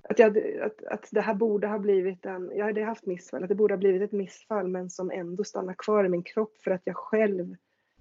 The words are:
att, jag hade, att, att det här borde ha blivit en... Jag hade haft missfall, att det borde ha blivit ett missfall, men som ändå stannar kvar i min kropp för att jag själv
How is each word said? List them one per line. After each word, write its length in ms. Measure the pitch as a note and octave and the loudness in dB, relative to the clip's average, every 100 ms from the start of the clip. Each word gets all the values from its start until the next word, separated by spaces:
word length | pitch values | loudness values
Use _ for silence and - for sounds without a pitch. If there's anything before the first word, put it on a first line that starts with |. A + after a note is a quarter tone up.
att, 160 | - G#3 | 0 6
jag 80 | A3 | 6
hade, 380 | G#3+ - - | 6 -2 -2
att, 200 | A3 - | -6 -6
att 240 | - G#3+ - | -10 -10 -4
det 100 | A3 | -2
här 140 | G3 | 0
borde 320 | G#3 A3+ G3+ G3+ | 0 2 0 0
ha 120 | G#3+ | -2
blivit 480 | G#3 F#3+ F#3 F#3 G3 | 2 2 2 -4 -10
en... 240 | F#3 F3 G3 | -8 -8 -4
Jag 80 | |
hade 200 | G#3 G#3+ | -2 -2
haft 220 | G#3+ A3 G3 | -4 -6 -6
missfall, 360 | F3+ - - | -8 -8 -4
att 60 | F#3 | 0
det 60 | |
borde 200 | G3+ G#3 | 4 4
ha 40 | F#3+ | 4
blivit 240 | G3 F#3 | 4 4
ett 100 | G#3 | 2
missfall, 560 | G3+ F#3 - - G#3+ F#3 | -2 -4 -10 -6 -4 -2
men 220 | F#3 F3+ | -4 -6
som 200 | - F#3 | -6 -6
ändå 340 | G3 F3 F3+ | -4 -6 -6
stannar 300 | G3+ G3 F#3 | -6 -6 -6
kvar 300 | F#3 - G#3+ | -6 0 2
i 40 | F#3+ | 4
min 140 | F3 | 0
kropp 340 | F3+ A3 A3 _ | -2 -4 -4 _
för 140 | G3 | -2
att 120 | F#3 | -2
jag 120 | - F3+ | -4 -8
själv 600 | - A3 G#3+ F#3 F3+ F#3 _ _ _ _ | -2 2 2 0 -6 -10 _ _ _ _